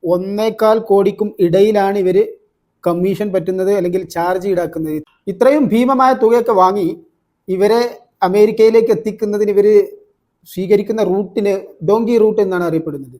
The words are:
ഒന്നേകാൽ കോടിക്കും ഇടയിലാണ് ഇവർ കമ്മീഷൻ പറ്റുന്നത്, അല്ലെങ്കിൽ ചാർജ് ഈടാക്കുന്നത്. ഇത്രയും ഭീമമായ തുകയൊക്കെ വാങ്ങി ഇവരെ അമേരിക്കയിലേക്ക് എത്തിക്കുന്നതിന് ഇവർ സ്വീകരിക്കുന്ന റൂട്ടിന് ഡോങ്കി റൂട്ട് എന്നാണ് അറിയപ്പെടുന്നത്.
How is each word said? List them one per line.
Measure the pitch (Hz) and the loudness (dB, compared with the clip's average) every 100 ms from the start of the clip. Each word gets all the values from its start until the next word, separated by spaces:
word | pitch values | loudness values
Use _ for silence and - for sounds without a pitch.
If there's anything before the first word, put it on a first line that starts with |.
| 175 | -2
ഒന്നേകാൽ | 175 190 202 220 220 220 220 226 | -2 -2 -4 -4 0 2 2 2
കോടിക്കും | 196 196 196 208 - | 2 2 -2 -6 -2
ഇടയിലാണ് | 175 175 208 208 196 202 | 0 4 2 2 0 0
ഇവർ | 185 185 220 - _ _ _ _ | 0 0 -2 -6 _ _ _ _
കമ്മീഷൻ | 180 170 185 185 208 | -4 -2 -2 -2 -2
പറ്റുന്നത്, | 185 175 185 190 202 | -4 -4 -4 -2 -2
അല്ലെങ്കിൽ | 180 175 165 | -2 -4 -6
ചാർജ് | 175 170 185 185 | -6 -4 -4 -2
ഈടാക്കുന്നത്. | 180 165 165 156 156 151 _ - | -4 -4 -6 -8 -8 -12 _ -12
ഇത്രയും | 185 247 302 269 | 0 2 2 2
ഭീമമായ | 220 247 262 262 262 | 2 0 2 2 2
തുകയൊക്കെ | 226 240 233 208 | 2 2 2 2
വാങ്ങി | 185 202 175 - _ _ _ _ - | 2 2 -4 -6 _ _ _ _ -8
ഇവരെ | 185 208 226 240 - _ _ 185 | -2 2 2 -2 -6 _ _ -2
അമേരിക്കയിലേക്ക് | 196 214 220 220 226 226 220 | 4 2 4 4 4 2 0
എത്തിക്കുന്നതിന് | 220 - 214 208 208 | -2 -6 -6 -2 0
ഇവർ | 202 202 208 190 - _ _ _ _ _ | 2 4 4 2 -6 _ _ _ _ _
സ്വീകരിക്കുന്ന | - 185 208 208 220 196 | -10 0 0 0 -2 -2
റൂട്ടിന് | 190 196 - 202 196 - - 160 | -2 -4 -4 -2 -2 -6 -8 -2
ഡോങ്കി | 214 226 233 | 0 2 2
റൂട്ട് | 214 214 | 2 2
എന്നാണ് | 196 180 175 | -2 -2 -2
അറിയപ്പെടുന്നത്. | 160 160 143 131 - | -4 -6 -10 -14 -20